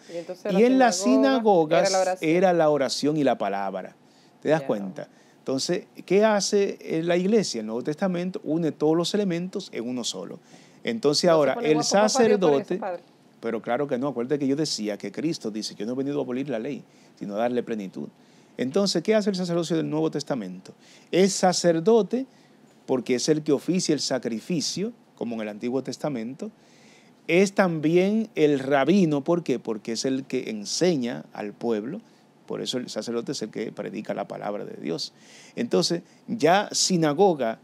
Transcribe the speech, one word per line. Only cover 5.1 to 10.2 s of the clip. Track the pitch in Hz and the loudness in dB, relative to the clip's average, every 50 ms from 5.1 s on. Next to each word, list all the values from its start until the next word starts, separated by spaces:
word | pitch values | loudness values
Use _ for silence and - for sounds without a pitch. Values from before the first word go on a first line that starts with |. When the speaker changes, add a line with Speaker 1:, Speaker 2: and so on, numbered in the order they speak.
| _ _ _ _ _ _ | _ _ _ _ _ _
Speaker 2:
Entonces, | - - 131 135 - - 175 202 - _ _ - - | -8 -4 -4 -4 -2 -2 -4 -4 -6 _ _ -16 -6
¿qué | - 175 196 208 | 0 2 4 4
hace, | 220 214 202 190 - - 202 196 196 - - | 4 2 2 0 0 0 0 0 0 -2 -8
eh, | - - - 160 165 | -8 -4 -4 -2 0
la | 170 170 180 | 0 0 0
iglesia? | 180 196 220 226 175 - - 117 | 2 2 2 2 2 0 -4 -8
El | 107 | -8
Nuevo | 107 110 120 131 | -6 -6 -6 -4
Testamento | 156 151 151 202 190 180 175 175 185 185 - - | -6 -6 -4 -2 -4 -2 -2 -4 -6 -8 -8 -6
une | - 151 170 170 151 - | -4 -2 -2 0 -2 -2
todos | - 151 151 160 | 0 0 2 2
los | 170 170 - - | 2 0 0 0
elementos | 202 208 196 165 170 180 185 - 208 185 - - | -2 0 0 -2 -4 -4 -6 -8 -10 -10 -10 -10
en | - 113 | -10 -8
uno | 120 127 123 113 | -6 -6 -6 -6
solo. | - - 95 | -6 -8 -8